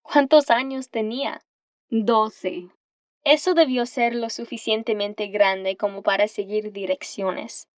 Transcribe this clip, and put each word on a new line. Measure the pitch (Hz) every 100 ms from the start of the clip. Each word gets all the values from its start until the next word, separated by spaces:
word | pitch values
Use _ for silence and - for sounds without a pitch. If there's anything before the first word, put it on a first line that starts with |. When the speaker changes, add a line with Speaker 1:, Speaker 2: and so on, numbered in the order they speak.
Speaker 1:
¿Cuántos | - 294 277 311 277
años | 233 269 269 254
tenía? | 233 220 240 269 - _ _ _ _ _
Speaker 2:
Doce. | 226 208 226 214 - 185 - 180 _ _ _ _ _
Speaker 1:
Eso | - 294 -
debió | 339 302 254
ser | 247 - 240
lo | 240 226
suficientemente | - 233 233 - 220 226 214 208 208 208
grande | 202 196 190 190 190
como | 208 196
para | 196 196 214
seguir | - 190 214 214
direcciones. | 202 190 185 - - 190 - 233 - -